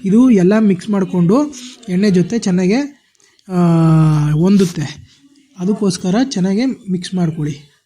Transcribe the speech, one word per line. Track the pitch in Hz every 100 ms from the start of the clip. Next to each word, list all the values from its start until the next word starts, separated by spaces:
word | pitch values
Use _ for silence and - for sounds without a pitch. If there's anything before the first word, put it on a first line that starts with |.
ಇದು | 196 214 262
ಎಲ್ಲ | 208 180 214
ಮಿಕ್ಸ್ | 214 185 -
ಮಾಡಿಕೊಂಡು | 196 185 180 170 233 294 - - - -
ಎಣ್ಣೆ | 180 208
ಜೊತೆ | 180 175 233
ಚೆನ್ನಾಗೆ, | 208 180 180 233 285 _ _ _ _ _ -
ಆ, | 180 170 165 165 160 156 151 147
ಹೊಂದುತ್ತೆ. | 151 180 196 180 - 143 - - _ _ _ _ -
ಅದಕ್ಕೋಸ್ಕರ | 180 208 202 180 185 208 269
ಚೆನ್ನಾಗೆ | 208 185 196 262
ಮಿಕ್ಸ್ | 226 196 180 -
ಮಾಡ್ಕೊಳ್ಳಿ. | 180 170 160 147 - - _